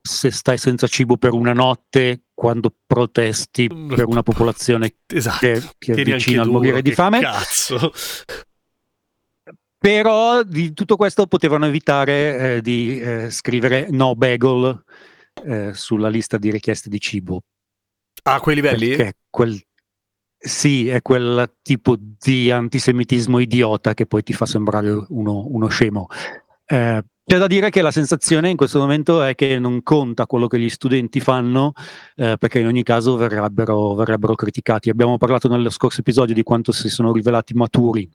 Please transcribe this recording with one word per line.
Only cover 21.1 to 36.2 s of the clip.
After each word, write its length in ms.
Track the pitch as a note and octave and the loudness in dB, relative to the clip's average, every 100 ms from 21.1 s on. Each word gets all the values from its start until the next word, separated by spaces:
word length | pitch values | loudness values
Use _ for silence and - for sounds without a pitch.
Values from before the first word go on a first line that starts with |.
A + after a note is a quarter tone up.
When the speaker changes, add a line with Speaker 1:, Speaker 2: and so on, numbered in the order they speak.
| B2+ A#2+ A#2+ A#2+ _ | 0 2 -2 -2 _
Speaker 1:
tipo 320 | - C3 - A#2 | -4 0 0 0
di 540 | G#2 G#2+ - B2+ A#2+ | -4 -6 -2 2 2
antisemitismo 880 | B2 A#2+ C3 - B2 A#2 B2 A#2 B2 | 0 0 -2 0 0 0 0 2 2
idiota 560 | B2 A#2+ A2+ G#2+ A2 | 2 2 2 0 -2
che 120 | G#2+ A2+ | -2 -2
poi 160 | G#2+ | -2
ti 80 | - | -2
fa 140 | A#2+ A2 | -4 -2
sembrare 440 | A2+ G#2 G#2+ G#2 G#2 G#2 | -2 -2 -2 -2 -4 -4
uno, 360 | A#2+ G#2+ G#2 A2+ | -6 -4 -4 -4
uno 200 | A#2+ A2 | -2 -2
scemo. 400 | - A2+ G#2 F2+ - - - _ _ _ | 0 0 -2 -8 -12 -14 -16 _ _ _
Eh, 360 | C3 A#2 A2 - _ | 0 2 -2 -4 _
c'è 140 | - F3+ | 0 2
da 80 | G3 | 4
dire 240 | G3 G3+ | 2 2
che 100 | G3 | 2
la 100 | D#3+ | 2
sensazione 580 | C3+ C#3+ D#3+ - D#3+ F3 | 0 0 0 2 2 2
in 60 | F3+ | 0
questo 240 | C#3 D3 | 2 2
momento 420 | C#3 D3+ D3+ E3 | 2 2 2 2
è 120 | C3+ B2+ | 2 0
che 220 | C3+ C3 | 0 0
non 220 | B2 B2 | 0 -2
conta 420 | - D#3 B2+ A#2 A#2 | 2 2 2 -4 -2
quello 220 | B2 A#2+ | 0 0
che 100 | B2 | 0
gli 120 | A#2 | -2
studenti 500 | - C3+ C3 A#2 C3+ | -2 0 0 0 -2
fanno, 520 | B2 B2+ A#2+ B2+ C#3+ D3 - - - - | 0 0 0 0 0 -4 -18 -20 -20 -4
eh, 200 | A#2 A2 | -2 0
perché 220 | A2+ B2+ | 0 0
in 80 | A2+ | 0
ogni 160 | B2 | 0
caso 340 | A#2+ A#2 A#2 B2 | 2 2 2 0
verrebbero, 800 | A#2 G#2+ G#2 G#2 A2 G#2+ G#2 | 0 0 -2 -2 0 0 0
verrebbero 400 | G2+ A2 A2 G#2 | 0 0 0 0
criticati. 560 | A2 G#2+ - - A2 - | 0 -2 -4 -2 0 0
Abbiamo 280 | A2 A#2+ A#2+ | 2 2 2
parlato 280 | A#2+ B2 B2+ | 2 2 2
nello 240 | A#2+ A#2 | 0 -2
scorso 300 | - B2 - | 0 -2 0
episodio 340 | C3 A#2+ | 0 2